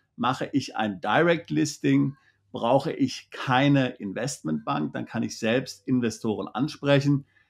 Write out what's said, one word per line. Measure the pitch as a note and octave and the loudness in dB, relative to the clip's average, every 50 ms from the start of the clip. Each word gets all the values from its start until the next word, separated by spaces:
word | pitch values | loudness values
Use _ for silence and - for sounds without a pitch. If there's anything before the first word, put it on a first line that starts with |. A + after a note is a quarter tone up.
| _ _ _ | _ _ _
Mache | - A#2 B2 C3 - - - | -4 -2 -2 -2 -2 -4 -2
ich | - C#3 - - - | -2 -4 -4 -4 -6
ein | - A2 G#2+ G2 F2 | -4 -4 -2 -4 -4
Direct | - G#2 A2 C#3 E3 E3+ E3+ D#3+ - - | -2 0 2 4 4 4 2 0 -2 -4
Listing, | D3+ D#3 D#3+ D3 - - - C#3+ C#3 C#3 C#3 C#3 C#3+ _ _ _ _ _ _ _ | -2 0 0 -2 -2 -2 0 2 4 4 2 0 -2 _ _ _ _ _ _ _
brauche | - G#2+ G#2+ A#2 C3 C#3 - D#3+ | -8 -4 0 2 2 2 2 0
ich | - - C#3 A#2 - - - _ | -2 0 -2 -2 -2 -8 -16 _
keine | - - - - B2 B2+ C#3+ C#3+ C#3+ C#3 C3 B2 | -14 -8 -2 2 2 4 6 6 4 4 4 2
Investmentbank, | - - G#2+ G2 F#2+ G#2+ A#2 C#3+ - - - D#3 D#3 - - C3+ C#3+ C#3+ D3+ C#3+ | -2 -6 -8 -6 -6 -4 -4 -6 -6 -8 -6 -4 -4 -4 -4 -4 -4 -4 -4 -4
dann | - C3 B2 | -6 -8 -10
kann | - - A2+ | -6 -6 -4
ich | A2+ G#2+ - - | -4 -4 -6 -4
selbst | A2+ A2 A#2+ C3+ C#3 - - - - - | -2 0 0 0 -2 -4 -14 -14 -4 0
Investoren | C3 B2+ A#2+ A2+ A2 - - A2+ G#2 F#2+ F#2+ | 0 0 0 0 -4 -2 -4 -2 -2 -2 -4
ansprechen. | - - A2 C#3 D3+ - - C#3+ C#3+ C#3+ C#3 C#3+ C#3+ C#3+ C#3 - _ _ _ _ | -6 -4 -4 -4 -4 -4 -4 2 4 4 4 6 4 2 2 0 _ _ _ _